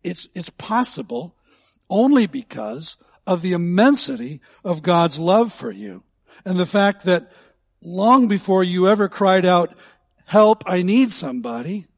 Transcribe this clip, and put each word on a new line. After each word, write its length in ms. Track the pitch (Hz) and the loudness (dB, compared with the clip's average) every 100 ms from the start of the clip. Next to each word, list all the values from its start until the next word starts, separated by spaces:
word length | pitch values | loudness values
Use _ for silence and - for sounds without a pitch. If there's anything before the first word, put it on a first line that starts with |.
It's, 260 | 175 175 - | -10 -12 -14
it's 140 | 175 165 | -16 -16
possible 840 | - - 220 247 - 120 120 170 _ _ _ _ _ _ | -16 -6 -4 -4 -8 -10 -10 -12 _ _ _ _ _ _
only 360 | 196 262 285 202 | 0 4 4 2
because 680 | 269 - - - 123 160 - _ _ - | -4 -12 -12 -10 -10 -14 -16 _ _ -4
of 160 | 180 | -2
the 100 | 180 | -2
immensity 880 | 175 175 180 247 285 - 247 180 147 _ _ | -2 0 2 4 2 -2 -8 -10 -14 _ _
of 180 | 185 160 | -8 -4
God's 360 | 160 175 170 143 | 0 2 2 0
love 340 | 170 208 233 | 0 2 0
for 180 | - 240 | -6 -12
you. 340 | 196 208 185 _ _ _ _ | -12 -16 -16 _ _ _ _
And 140 | 190 185 | -4 -2
the 80 | 175 | 0
fact 380 | 202 202 202 | 2 0 0
that 260 | 180 175 - _ _ _ _ _ | 0 0 -2 _ _ _ _ _
long 460 | 170 180 220 262 240 | -12 -2 4 4 4
before 360 | 196 - 190 | 0 0 0
you 240 | 180 180 185 | 0 2 2
ever 200 | 208 190 | 2 0
cried 380 | - 196 190 180 | 0 2 4 4
out, 280 | 180 170 - - _ _ _ _ | 2 0 -8 -20 _ _ _ _
"Help, 380 | 208 214 220 190 | 4 6 4 0
I 160 | 185 | -2
need 300 | 180 233 254 | 2 2 2
somebody" 760 | - 147 127 233 117 139 202 160 | -2 -8 -10 -10 -10 -10 -10 -12